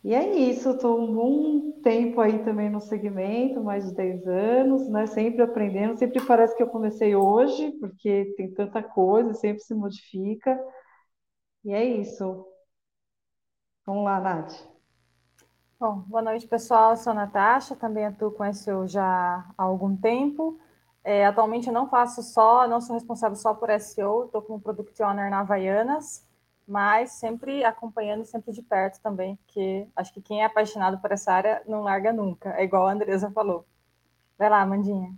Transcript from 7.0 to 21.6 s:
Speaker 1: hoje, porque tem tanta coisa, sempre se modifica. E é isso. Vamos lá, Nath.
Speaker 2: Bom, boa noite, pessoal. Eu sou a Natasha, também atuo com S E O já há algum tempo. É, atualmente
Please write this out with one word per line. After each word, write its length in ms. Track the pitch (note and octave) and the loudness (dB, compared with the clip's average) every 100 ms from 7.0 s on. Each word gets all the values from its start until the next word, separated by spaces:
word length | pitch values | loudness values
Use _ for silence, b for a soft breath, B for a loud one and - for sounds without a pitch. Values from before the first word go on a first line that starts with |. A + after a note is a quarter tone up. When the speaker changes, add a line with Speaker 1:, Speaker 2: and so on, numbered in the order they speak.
| G#3+ G3+ | 2 4
Speaker 1:
hoje, 560 | G3 G#3+ C#4+ C#4 D4+ C#4+ | 4 4 4 0 -6 -8
porque 520 | G3+ - G#3+ G3+ G3 G3+ | -14 -6 -2 0 -2 -8
tem 180 | F#3 | -8
tanta 260 | F#3 G3+ A3 | -6 -6 -6
coisa, 500 | G#3+ - F#3 G#3+ A#3+ | -4 0 4 4 2
sempre 300 | G#3+ G#3 G#3 | -2 -4 -4
se 100 | - | -6
modifica. 800 | A3 G3+ G3 _ F#3+ G3 A3 C4 C4 C4 B B B B _ _ _ _ _ | -6 -6 -10 _ -8 -6 -4 -2 -2 -6 B B B B _ _ _ _ _
E 80 | G#3 | -6
é 120 | G3+ | -2
isso. 600 | B3 A3+ G3+ - F#3+ F#3 - _ _ _ _ _ _ _ _ _ _ _ _ _ | 0 -2 -6 -8 -8 -8 -16 _ _ _ _ _ _ _ _ _ _ _ _ _
Vamos 200 | - G3+ | -6 -2
lá, 160 | G3+ G3 | 0 0
Nath. 340 | F#3 E3+ D#3+ - - _ _ _ _ _ _ _ _ _ _ _ | -2 -4 -8 -16 -20 _ _ _ _ _ _ _ _ _ _ _
Speaker 2:
Bom, 160 | A3+ G3 F#3+ | -4 -4 -4
boa 160 | A3+ | -4
noite, 240 | A3 A3+ A3+ | -2 -4 -2
pessoal. 460 | A#3 A#3 A3+ A3 | -4 4 6 8
Eu 40 | A#3 | 6
sou 120 | A#3 | 0
a 40 | |
Natasha, 600 | G#3+ G3+ G3+ G#3 C4 - | -2 -2 2 4 4 0
também 320 | C4+ A3+ G#3+ G#3 | -8 -6 -4 -4
atuo 240 | G3+ G#3+ | -4 -6
com 140 | G#3 | -4
S 260 | G#3 G3+ G#3 | -6 -4 -4
E 20 | |
O 140 | F#3+ F#3 | -4 -2
já 580 | F#3+ F#3+ F#3 F3+ F3+ F3+ - | 0 0 2 0 -4 -8 -4
há 40 | |
algum 320 | F#3+ F#3 G3 G3 | -2 0 -2 0
tempo. 600 | A3 A#3+ C#4+ D4 D#4+ D#4+ B B B _ | 0 2 0 -2 -6 -6 B B B _
É, 240 | - G3+ G3+ | 0 4 4
atualmente 400 | G#3 A3 A#3 | 4 2 0